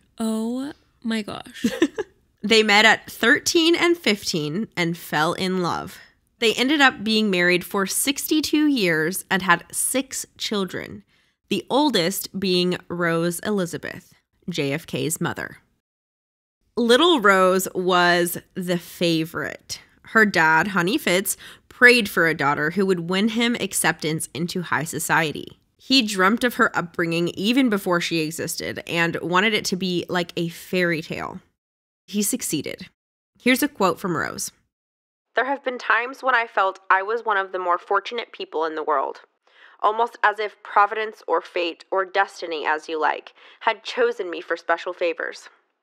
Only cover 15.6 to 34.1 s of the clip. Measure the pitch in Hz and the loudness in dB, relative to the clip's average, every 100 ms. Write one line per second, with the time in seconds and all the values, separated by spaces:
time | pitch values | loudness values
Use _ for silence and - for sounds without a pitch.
15.6 | _ _ _ _ _ _ _ _ _ _ | _ _ _ _ _ _ _ _ _ _
16.6 | _ - 233 254 339 311 202 190 185 185 | _ 0 4 6 6 4 6 6 6 2
17.6 | - - 180 180 175 175 175 - - - | 0 -4 0 4 4 4 0 -4 -10 -8
18.6 | 180 175 - - 175 165 160 156 127 - | -4 -4 -4 -2 0 0 -2 -6 -8 -10
19.6 | - - - _ - 226 214 180 160 160 | -14 -16 -16 _ -2 2 4 6 6 4
20.6 | 190 190 170 294 - 180 214 - - - | 2 0 0 0 2 2 0 -6 -12 -20
21.6 | - - 240 247 208 - 165 156 139 143 | -18 6 8 8 2 0 2 2 0 0
22.6 | 151 185 190 180 170 185 220 220 240 240 | 0 0 0 0 0 0 0 0 0 -2
23.6 | 196 - 170 165 156 156 - 127 170 185 | -4 0 0 0 -2 -4 -6 -6 -6 -6
24.6 | 165 123 160 151 - 160 160 - - - | -2 -2 -2 -6 0 0 0 -4 -12 -18
25.6 | _ _ - 269 214 196 185 226 247 - | _ _ 0 2 2 2 2 2 0 0
26.6 | 226 - 175 - 170 165 175 - 196 247 | 0 0 -4 -4 -2 0 -2 -2 0 2
27.6 | 254 202 190 175 - 165 156 165 139 - | 2 0 0 0 0 -2 -2 -4 -8 -6
28.6 | 82 113 - 170 170 170 165 180 214 214 | -8 -8 -4 -2 0 -2 -2 0 2 0
29.6 | - 185 185 175 - 180 175 - 170 - | -2 -4 -2 -4 -4 -4 -4 -6 -6 -8
30.6 | - 185 175 160 165 - 78 185 - _ | -6 -2 0 -2 -6 -10 -10 -12 -20 _
31.6 | _ _ _ _ - 202 202 254 - 151 | _ _ _ _ -8 -4 -2 -4 -4 -6
32.6 | - - - _ _ _ _ _ 247 254 | -6 -10 -16 _ _ _ _ _ 2 2
33.6 | 294 - 190 - 190 | 0 0 0 0 -2